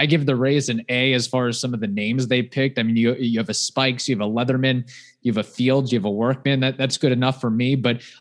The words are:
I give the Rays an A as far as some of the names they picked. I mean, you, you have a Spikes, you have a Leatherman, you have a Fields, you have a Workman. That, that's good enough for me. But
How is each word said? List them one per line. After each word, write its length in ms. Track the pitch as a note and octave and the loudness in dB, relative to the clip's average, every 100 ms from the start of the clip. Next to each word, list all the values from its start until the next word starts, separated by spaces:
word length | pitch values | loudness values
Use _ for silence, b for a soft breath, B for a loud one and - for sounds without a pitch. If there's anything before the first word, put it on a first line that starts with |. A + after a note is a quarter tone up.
I 60 | D3 | 2
give 200 | E3 C#3+ | 2 2
the 100 | B2+ | 2
Rays 320 | C3 D3 C3 | 2 2 0
an 160 | A#2 A2+ | -4 -2
A 240 | B2 C3 | 0 2
as 120 | B2+ A#2+ | 2 0
far 220 | B2+ B2 | 0 0
as 100 | A#2 | -2
some 140 | B2+ | -4
of 80 | A#2 | -4
the 60 | G#2 | -4
names 400 | G2+ G#2+ B2+ B2 | -2 -2 -2 0
they 140 | B2 | 0
picked. 360 | A#2+ C#3+ C3+ C3 | 0 -2 -2 0
I 40 | |
mean, 140 | A2+ A#2 | 0 2
you, 180 | A#2 | 2
you 240 | B2+ A#2+ A2+ | 0 0 -2
have 100 | G#2 | -2
a 60 | |
Spikes, 520 | G2+ - - C3+ B2+ - | -4 -4 -2 0 -2 -2
you 80 | |
have 60 | A2 | -2
a 100 | G#2 | -2
Leatherman, 560 | A2+ B2 C3 C3 B2+ B2 B B _ | 0 0 2 2 0 -4 B B _
you 100 | B2 | -2
have 60 | G#2+ | -2
a 40 | |
Fields, 480 | G2+ - B2 C3+ B2+ | -2 -2 2 2 2
you 80 | A#2+ | 0
have 60 | |
a 60 | G2+ | 0
Workman. 500 | G2+ A#2+ C3 C#3 C3+ | 0 0 0 0 0
That, 160 | C3 C3 | 0 0
that's 220 | C3+ - | -4 0
good 120 | C#3+ | 0
enough 300 | B2 B2+ C3 | 2 0 0
for 80 | A#2+ | -2
me. 260 | A2 B2 | 0 0
But 280 | C#3 A#2+ A2+ B B | 2 0 -2 B B